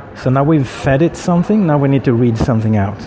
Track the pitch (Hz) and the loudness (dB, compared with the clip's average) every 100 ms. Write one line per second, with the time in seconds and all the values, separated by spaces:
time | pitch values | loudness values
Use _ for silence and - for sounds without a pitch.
0 | - - 135 135 143 156 131 - 143 135 | -20 -8 -2 0 2 2 0 -4 -2 2
1 | 170 - - 175 170 214 170 147 139 139 | 0 -2 -2 0 0 0 2 2 2 2
2 | 135 117 123 113 - 113 110 107 98 101 | 2 2 2 0 0 0 2 0 0 -6